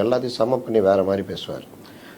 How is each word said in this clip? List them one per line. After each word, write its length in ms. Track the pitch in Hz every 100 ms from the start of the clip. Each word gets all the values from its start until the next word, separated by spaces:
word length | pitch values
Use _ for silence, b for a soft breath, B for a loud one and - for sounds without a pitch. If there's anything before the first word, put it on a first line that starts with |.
எல்லாத்தையும் 340 | 110 127 127 120
சம 180 | 117 127
பண்ணி 220 | - 110
வேற 220 | 95 98
மாதிரி 200 | 95 98
பேசுவார். 420 | 95 87 - 65 - - B B B